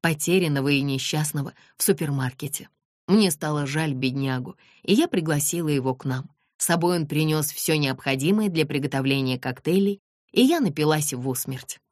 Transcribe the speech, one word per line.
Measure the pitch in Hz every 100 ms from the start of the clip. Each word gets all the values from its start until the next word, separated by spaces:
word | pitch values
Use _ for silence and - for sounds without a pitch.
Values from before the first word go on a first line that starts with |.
потерянного | 165 151 - 185 170 143 135
и | 143
несчастного, | 143 135 - 151 151 147 135 - _ _
в |
супермаркете. | - 180 156 139 127 - 143 - - _ _ _ -
Мне | 202 196
стало | - 156 151 139
жаль | 147 160
беднягу, | 131 127 135 135 127 127 - _ _
и | -
я | 208 339
пригласила | 381 160 147 - 170 156
его | 143 131 131
к | 135
нам. | 127 143 _ _ _
С | -
собой | 170 175 175
он | 151
принёс | 156 156 156 151
всё | - - 156
необходимое | 139 131 - 135 151 208 214
для | 165 151
приготовления | 147 139 135 135 139 131 127
коктейлей, | 131 127 - 185 196 202 _ _ _
и | -
я | 262 339
напилась | 214 151 151 156 147
в | 123 131
усмерть. | 127 - 127 - - _